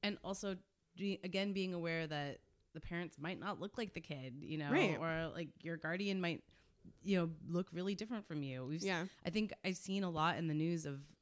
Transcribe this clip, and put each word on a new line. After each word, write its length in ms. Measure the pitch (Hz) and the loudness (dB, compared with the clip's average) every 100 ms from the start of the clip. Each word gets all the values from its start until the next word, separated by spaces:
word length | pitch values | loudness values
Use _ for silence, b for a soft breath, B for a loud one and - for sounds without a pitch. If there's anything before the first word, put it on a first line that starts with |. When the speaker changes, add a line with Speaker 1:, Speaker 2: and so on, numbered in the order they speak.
Speaker 1:
And 160 | 208 208 | 0 -2
also, 340 | 175 190 202 185 - _ _ - | -4 -2 -2 -4 -6 _ _ -4
be-, 240 | 202 196 | -2 0
again, 300 | 190 185 202 | 0 0 2
being 200 | 196 185 | 2 0
aware 340 | 175 165 165 160 | 0 0 0 0
that 320 | 151 143 - _ _ _ | -2 -2 -6 _ _ _
the 60 | 160 | -10
parents 380 | - 170 170 - | -4 -4 -4 -4
might 200 | 151 185 | -6 -4
not 200 | 202 185 | -4 -4
look 180 | 202 220 | -4 -4
like 160 | 220 | -4
the 80 | - | -6
kid, 360 | 160 143 131 127 | -8 -8 -6 -8
you 160 | - 156 | -4 -2
know, 140 | 143 | 2
Speaker 2:
Right. 260 | 285 202 160 | 4 4 4
Speaker 1:
or, 340 | 165 160 165 | 0 0 -2
like, 160 | - 165 - | -4 -8 -8
your 140 | 160 165 | -8 -4
guardian 440 | 156 175 202 190 | -2 0 2 2
might, 220 | 175 160 - b b _ - - | 2 0 -4 b b _ -20 -10
you 140 | 180 190 | 4 4
know, 140 | 165 160 143 | 4 0 -2
look 220 | 170 190 | 0 0
really 240 | 170 185 196 | -2 -2 -2
different 300 | 220 233 202 | -2 -4 -4
from 160 | 151 | -4
you. 220 | 139 127 127 | -4 -4 -2
We've 160 | 160 | -2
s-, 40 | 196 | 0
Speaker 2:
Yeah. 200 | 180 180 B - | 0 0 B -2
Speaker 1:
I 40 | |
think 240 | 185 214 - | 0 0 0
I've 140 | 185 185 | -2 -2
seen 260 | - 196 | 0 0
a 60 | 190 | 2
lot 280 | 160 160 143 | 4 4 4
in 100 | 160 | 2
the 60 | |
news 320 | 151 160 170 156 | 4 4 2 0
of 160 | 139 143 - | -6 -10 -20